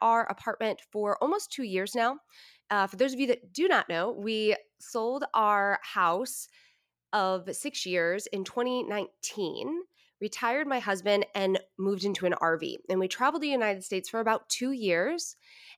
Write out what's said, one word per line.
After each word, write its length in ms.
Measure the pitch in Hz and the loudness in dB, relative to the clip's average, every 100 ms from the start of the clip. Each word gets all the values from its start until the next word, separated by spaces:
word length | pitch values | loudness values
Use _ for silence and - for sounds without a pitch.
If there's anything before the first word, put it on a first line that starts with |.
our 220 | 226 233 226 | 4 4 2
apartment 560 | 196 - - 220 190 - | -4 -6 -2 -2 -4 -6
for 260 | 208 208 202 | -4 0 2
almost 300 | 269 403 - | 2 0 -2
two 120 | - | -8
years 320 | 240 185 202 247 | -4 -2 -2 0
now. 240 | 233 277 _ - - - - | 0 0 _ -20 -20 -18 -2
Uh, 180 | 208 196 | 2 2
for 80 | 190 | 2
those 160 | 269 | 0
of 60 | 254 | 2
you 80 | 269 | 2
that 240 | 247 196 | 0 -2
do 160 | 180 349 | 0 4
not 220 | 262 - | 4 2
know, 220 | 170 190 | 0 0
we 440 | 233 208 220 214 208 - _ | -2 -2 0 2 2 -2 _
sold 460 | - 240 226 269 285 | -8 -4 -2 -2 0
our 460 | - 214 208 202 196 | 2 4 4 4 0
house 680 | - 208 175 175 254 - - _ _ _ _ _ - | -2 2 2 2 -2 -8 -12 _ _ _ _ _ -4
of 420 | 208 190 190 180 | 0 2 0 -2
six 320 | - 285 - 185 | -6 -6 -6 -2
years 420 | 180 170 190 - | 0 2 0 -4
in 180 | 196 190 | -6 -6
twenty 380 | - 247 254 | -2 -2 -2
nineteen, 960 | - 208 190 _ - - 175 - 247 330 370 _ _ - | -2 -4 -6 _ -10 -4 -4 -4 -6 -6 -8 _ _ -10
retired 460 | 214 - 233 262 285 | -8 -4 -2 0 0
my 120 | 254 | -2
husband, 460 | 214 196 190 202 - - | -2 -2 2 2 2 -2
and 240 | 190 190 - - | 0 0 -2 -6
moved 280 | 196 196 196 | -2 -2 -2
into 200 | 196 180 | 0 -2
an 100 | 175 | 0
R 220 | 165 165 | 2 0
V. 200 | 160 - - | -2 -8 -2
And 100 | 185 | 0
we 80 | 185 | 0
traveled 340 | - 262 302 | 0 0 0
the 60 | 294 | 0
United 340 | 269 220 196 | 0 0 -2
States 240 | 185 190 180 | -4 -6 -4
for 140 | 226 | -2
about 260 | 220 220 - | 0 0 0
two 220 | - 247 | -4 -4
years. 640 | 269 208 170 202 339 - - _ - - | -2 2 2 2 -2 -6 -12 _ -20 -20